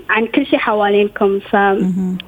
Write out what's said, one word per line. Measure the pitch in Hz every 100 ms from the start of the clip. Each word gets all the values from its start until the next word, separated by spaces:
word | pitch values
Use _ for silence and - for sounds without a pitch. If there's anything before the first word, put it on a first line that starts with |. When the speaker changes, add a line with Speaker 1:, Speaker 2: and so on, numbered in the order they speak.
| -
Speaker 1:
عن | 220 226
كل | 285 269
شيء | 285
حوالينكم. | - 214 208 202 208 - 202 196
ف، | - 202
Speaker 2:
مهم. | 202 196 185 185 185 185